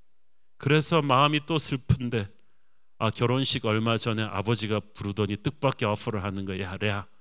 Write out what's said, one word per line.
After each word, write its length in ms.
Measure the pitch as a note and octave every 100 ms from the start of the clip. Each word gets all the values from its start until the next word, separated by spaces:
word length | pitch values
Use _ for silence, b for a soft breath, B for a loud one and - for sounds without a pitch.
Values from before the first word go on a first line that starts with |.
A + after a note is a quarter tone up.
| - - - - - -
그래서 440 | C3+ D3+ D3 E3
마음이 380 | C#3+ B2+ D3 D3+ C#3+
또 120 | D#3+
슬픈데, 680 | - C#3 - - A#2+ A#2 G2+ - - - - - - -
아, 120 | G#2+
결혼식 540 | - A#2+ B2+ C3+ C3
얼마 320 | A2+ G#2+ A2+ A2+
전에 240 | B2 G#2+
아버지가 580 | G#2+ G2 G2 A#2 G#2+ G#2+ -
부르더니 420 | - G2+ G2 G2+ G2+
뜻밖의 500 | - - C3+ - A2
오퍼를 340 | G#2 - G#2+
하는 200 | G2 G2
거예요. 180 | G2 F#2
"야, 120 | F#2+ F#2
레아, 280 | G#2 G2+ - -